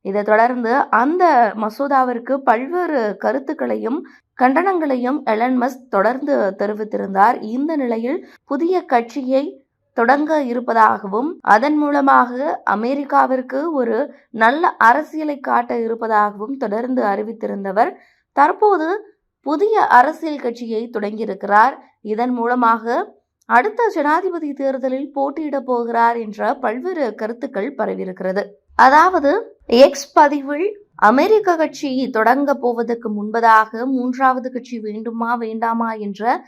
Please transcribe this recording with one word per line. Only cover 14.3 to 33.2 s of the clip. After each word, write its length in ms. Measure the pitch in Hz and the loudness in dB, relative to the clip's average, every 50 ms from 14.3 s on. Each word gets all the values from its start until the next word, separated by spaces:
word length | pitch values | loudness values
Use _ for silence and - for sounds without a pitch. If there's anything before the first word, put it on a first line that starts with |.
| - 214 220 226 269 311 349 - | -2 2 2 2 4 2 0 0
அரசியலை 720 | - - 226 226 240 285 302 311 - 311 311 302 285 285 | 0 2 4 4 4 4 0 -4 -8 -6 -6 -4 -6 -6
காட்ட 400 | 285 262 240 233 240 240 247 240 | -4 -2 -2 -2 -2 -2 -4 -4
இருப்பதாகவும் 800 | 226 226 226 226 233 226 220 208 208 208 202 196 208 220 277 269 | -2 -4 -4 -4 -2 0 2 2 2 0 -2 -6 -10 -10 -8 -6
தொடர்ந்து 460 | 262 214 202 220 247 247 262 254 233 | -6 -4 -4 -4 -4 -4 -2 -2 0
அறிவித்திருந்தவர் 880 | 208 196 202 214 214 233 220 220 202 202 202 196 196 190 208 247 359 359 - _ _ _ _ _ _ | 0 -2 -2 -4 -8 -8 -8 -8 -8 -6 -6 -6 -4 0 0 0 0 0 -8 _ _ _ _ _ _
தற்போது 840 | _ - 285 311 370 381 - 415 403 330 311 320 381 427 427 - _ _ _ _ _ _ | _ 2 2 2 2 2 2 2 2 2 0 -2 -4 -6 -8 -14 _ _ _ _ _ _
புதிய 440 | _ 269 302 302 392 440 440 403 320 | _ -4 -2 0 0 2 2 2 2
அரசியல் 540 | - - 247 247 294 311 320 330 320 294 269 | 6 6 6 6 4 0 -4 -6 -8 -6 -6
கட்சியை 500 | - 240 233 240 247 226 226 220 233 240 | -6 -8 -8 -8 -8 -6 -6 -6 -6 -6
தொடங்கியிருக்கிறார். 840 | 240 220 208 202 214 214 226 202 190 190 - 202 202 208 220 262 302 - - _ _ _ | -6 -6 -6 -6 -6 -6 -8 -8 -8 -8 -4 2 4 4 4 4 2 -4 -14 _ _ _
இதன் 280 | _ 208 214 214 247 254 | _ -6 -4 -2 -2 -2
மூலமாக 840 | 247 240 233 233 247 254 247 226 226 220 220 233 240 320 392 - - _ _ _ _ _ _ | -2 -2 -2 -2 0 2 2 2 0 0 -2 -4 -4 -4 -4 -6 -12 _ _ _ _ _ _
அடுத்த 460 | - 226 240 262 427 427 - 480 427 - | 0 2 2 2 2 0 0 0 0 0
ஜனாதிபதி 600 | 339 285 294 311 339 370 370 349 330 311 285 277 | 0 0 0 0 0 0 -2 -6 -6 -8 -8 -8
தேர்தலில் 580 | 269 269 269 269 254 240 262 254 262 285 269 - | -4 -4 -4 -4 -2 -4 -4 -4 -4 -6 -6 -4
போட்டியிட 460 | 277 269 285 285 330 311 294 277 277 | -4 -4 -4 -4 -6 -6 -4 -4 -6
போகிறார் 580 | 233 247 254 240 240 233 233 233 233 233 240 233 | -4 -2 -2 -2 -2 -2 0 2 2 2 2 -2
என்ற 380 | 226 208 202 208 208 214 - | -6 -8 -8 -4 -2 -2 -2
பல்வேறு 600 | 262 254 220 214 254 254 370 370 320 285 220 214 | -2 -2 -4 -4 -4 -6 -6 -4 -2 -4 -4 -4
கருத்துக்கள் 600 | - 220 214 233 233 - 262 - 202 202 277 269 | -6 -8 -8 -6 -8 -10 -8 -6 -6 -6 -6 -6
பரவியிருக்கிறது. 680 | - 214 196 190 190 190 185 185 - 196 190 185 202 202 196 - _ _ _ _ | -6 -4 -4 -4 -6 -8 -10 -10 -8 -6 -4 -4 -4 -4 -6 -12 _ _ _ _
அதாவது, 800 | - 240 262 277 302 330 370 370 330 277 277 294 427 - - - _ _ | 6 6 8 8 8 6 6 4 2 2 2 2 0 -2 -6 -14 _ _
எக்ஸ் 480 | - 233 240 269 - - - - - _ | 0 8 8 8 8 8 0 -10 0 _
பதிவில் 720 | 339 302 285 294 294 269 269 294 294 359 415 - - - _ _ | 4 4 4 4 -2 -4 -6 -4 -2 -2 -4 -4 -6 -16 _ _
அமெரிக்க 600 | - - 185 233 269 311 392 440 427 427 370 349 | 2 4 4 6 6 4 4 4 4 4 2 2
கட்சி 540 | 320 311 294 277 - 311 277 254 262 262 233 | 2 0 -2 -2 -6 -6 -4 -2 -2 -4 -2
தொடங்க 440 | 262 220 220 226 254 277 285 277 277 | 0 2 2 4 4 2 2 0 -2
போவதற்கு 560 | 240 - 247 233 233 233 226 233 233 - 220 | -2 -2 -2 -2 -2 -4 -4 -4 -6 -6 -6
முன்பதாக 760 | 214 208 | -6 -6